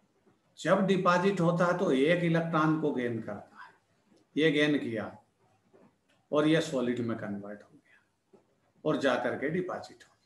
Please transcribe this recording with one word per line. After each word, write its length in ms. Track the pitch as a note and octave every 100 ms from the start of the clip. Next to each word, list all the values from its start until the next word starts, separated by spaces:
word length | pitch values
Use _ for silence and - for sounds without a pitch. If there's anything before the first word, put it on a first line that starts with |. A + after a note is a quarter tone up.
| _ _ _ _ _ -
जब 280 | D#3 G3 F#3+
डिपॉजिट 540 | F3+ F3 F3 G3 F3+
होता 260 | E3+ E3+ F3
है 100 | F3
तो 120 | F#3
एक 320 | C3 D3+ E3+
इलेक्ट्रॉन 560 | E3+ E3 E3 D#3 D#3 D#3
को 120 | D3+
गेन 260 | B2 A#2+ A2+
करता 440 | G#2+ G2+ - -
है, 80 | - _ _ _ _ _ _ C3+
ये 140 | D#3+
गेन 260 | D3 D3+ C#3+
किया 320 | A#2+ G#2+ F#2 - _ _ _ _ _ _ _ _ _ _ -
और 160 | D3 D#3
ये 120 | D#3+
सॉलिड 380 | D#3+ C3 A#2+ A#2+
में 160 | A#2 A2+
कन्वर्ट 440 | G#2 G2+ G2+ G#2
हो 60 | -
गया 720 | - _ _ _ _ _ - _ _ _ _
और 120 | D3+ C#3
जा 160 | C3+ A#2+
करके 320 | A#2+ A2 C#3+
डिपॉजिट 540 | F3+ C#3+ G#2 - -
हो 100 | - _